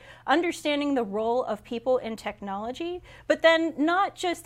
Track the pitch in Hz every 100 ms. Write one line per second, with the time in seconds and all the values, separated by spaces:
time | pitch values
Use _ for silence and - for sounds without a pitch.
0 | - - - 294 349 330 302 294 285 277
1 | 208 202 226 247 - 214 - 233 262 254
2 | 226 220 208 208 202 196 226 254 339 359
3 | - - - 302 320 330 330 - 302 359
4 | 392 - 359 330